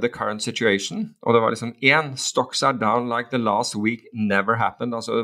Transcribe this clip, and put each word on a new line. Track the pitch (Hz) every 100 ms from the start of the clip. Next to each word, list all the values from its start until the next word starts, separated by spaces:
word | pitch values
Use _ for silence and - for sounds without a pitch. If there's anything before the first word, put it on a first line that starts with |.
the | 117
current | - 107 107
situation, | 117 107 113 98 - 202 220 -
og | - 117
det |
var | 113
liksom, | 110 117 - 135
en, | 151 147 131
«Stocks | - - 123 - 139
are |
down | 127 107 120 120
like | 117 120
the | 127
last | 113 104 120 107
week | 107 117 -
never | 113 104 98 98 113
happened», | 101 - 120
altså | 117 113 110